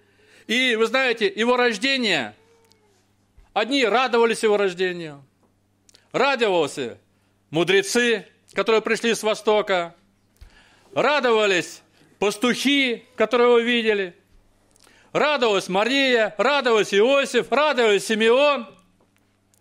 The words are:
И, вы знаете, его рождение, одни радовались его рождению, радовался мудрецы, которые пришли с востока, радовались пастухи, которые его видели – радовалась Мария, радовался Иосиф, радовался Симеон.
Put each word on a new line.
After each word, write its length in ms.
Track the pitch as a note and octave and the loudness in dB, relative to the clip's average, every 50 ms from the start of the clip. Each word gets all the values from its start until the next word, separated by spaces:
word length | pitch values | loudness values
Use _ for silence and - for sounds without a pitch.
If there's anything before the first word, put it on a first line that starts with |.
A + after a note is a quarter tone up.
| _ _ _ _ _ _ _ - - | _ _ _ _ _ _ _ -20 -6
И, 300 | - A3 B3+ C4 B3+ A3+ | -2 0 0 2 0 0
вы 100 | G#3+ A3+ | 0 0
знаете, 400 | A3+ A3+ C4 C4+ B3 A#3 A#3 G#3+ | 0 0 0 0 0 -2 0 -2
его 300 | F#3 - G#3 A3+ A#3+ B3 | -4 -2 -2 0 0 2
рождение, 760 | B3 B3 A#3+ A3 F#3 A3 C#4 C4+ C4 A#3+ G#3 F3 C#3+ A#2 G#2 G#2 _ _ _ _ _ _ _ _ _ _ _ _ _ _ _ _ _ _ _ _ - - _ - | 2 2 0 0 -2 -4 -2 -2 -2 -2 -2 -2 -2 -4 -6 -12 _ _ _ _ _ _ _ _ _ _ _ _ _ _ _ _ _ _ _ _ -20 -20 _ -4
одни 320 | G3 A3+ A3 C#4+ C#4 B3 | -4 -4 -2 0 0 0
радовались 600 | G3+ G3+ B3 C4+ B3 A3+ A#3 A#3 A#3 G#3+ - A#3 | 2 2 0 0 0 2 2 2 2 0 0 0
его 120 | G#3+ G#3 | 0 2
рождению, 680 | G3+ G3+ F#3+ F3 F3 F#3 F#3 F3 F3 E3 D3+ C#3+ C#3 C3+ _ _ _ _ _ _ _ _ _ _ _ _ _ _ _ _ _ - | 2 0 -2 -2 -2 -4 -4 -4 -8 -12 -14 -16 -18 -20 _ _ _ _ _ _ _ _ _ _ _ _ _ _ _ _ _ -4
радовался 840 | D#3+ B3 C#4 C4+ A#3 A#3 G#3 F#3 E3+ D3+ C3+ - D3 C3 A2+ G2 - _ _ _ _ _ _ _ _ _ _ | -2 0 0 0 0 0 0 2 0 0 -2 -4 -8 -10 -10 -10 -14 _ _ _ _ _ _ _ _ _ _
мудрецы, 760 | C#3 D#3+ F3 D#3+ F#3+ G3 F#3 - - A#3+ A#3+ A#3+ A3 G3 E3 - _ _ _ _ - | -2 -2 0 2 2 0 0 0 0 0 0 0 0 -2 -6 -14 _ _ _ _ -6
которые 280 | G3 G3 A#3 A3 G#3+ A3 | -6 -2 0 0 0 2
пришли 320 | A3+ A3 - - A#3 G#3 | 0 -4 -2 0 -2 -2
с 80 | - G#3+ | 0 -2
востока, 720 | G#3+ G#3 - - A3+ G#3+ G#3 G3+ - F#3+ F3+ E3+ E3 - _ _ _ _ _ _ _ _ _ - - _ - _ _ _ _ _ _ - | -4 -4 -2 0 0 2 2 2 0 -2 -4 -4 -6 -12 _ _ _ _ _ _ _ _ _ -20 -20 _ -20 _ _ _ _ _ _ -4
радовались 880 | C#3+ F#3 C4+ D4+ C#4+ B3 B3 A3+ G#3+ G#3+ G3+ F#3 E3+ D3 - - - _ _ _ _ _ _ _ - | -2 0 0 0 0 0 2 2 2 2 2 0 0 -2 -6 -12 -20 _ _ _ _ _ _ _ -4
пастухи, 840 | F#3+ G#3 G3 - - B3 A#3 - - C4 C#4+ C#4 C4+ B3 A3+ A3+ - _ _ | -4 -4 -2 0 -2 -2 -2 0 0 0 0 2 0 0 -2 -6 -10 _ _
которые 320 | - G#3+ G#3+ B3+ A#3+ A#3+ A#3+ | -4 -2 0 2 2 4 4
его 100 | A#3+ A#3 | 4 4
видели – 560 | A#3 A#3+ A#3+ A#3 A3 A3 G#3 G3 F#3+ F3 F3 _ _ _ _ _ _ _ _ _ _ _ _ _ _ _ _ _ _ _ - | 2 2 0 0 0 0 0 0 -2 -6 -10 _ _ _ _ _ _ _ _ _ _ _ _ _ _ _ _ _ _ _ -2
радовалась 560 | F3 B3+ D4+ D4 C4 A#3+ A3+ G3+ F#3 - - | -2 0 0 0 0 0 0 0 0 -2 -2
Мария, 640 | F3+ G3 A3 A#3 C4+ C#4 C4+ C4 B3 A3+ G#3+ G3 - - | -2 -2 0 0 0 0 2 2 2 2 0 -2 -2 -2
радовался 580 | G3+ C4 D4 C#4+ B3 B3 A3+ G#3+ F#3+ - G3+ | 0 0 0 0 0 2 2 2 0 0 2
Иосиф, 560 | G3 G#3+ B3+ C#4 C#4 C4+ - - A#3 F#3 - A#3 | 2 2 4 2 2 0 0 -2 -4 -2 0 0
радовался 540 | C4+ D4+ D4+ C4 B3 A#3 G#3+ G3+ F#3+ - | 0 0 0 0 2 2 2 2 0 0
Симеон. 600 | - A3+ G#3 A3 A3+ A#3+ C4 D4 D4 C#4+ B3+ A3 - - _ _ _ _ _ _ _ _ _ _ _ _ _ _ _ _ _ | -2 -2 0 2 2 4 4 4 2 0 -2 -6 -12 -20 _ _ _ _ _ _ _ _ _ _ _ _ _ _ _ _ _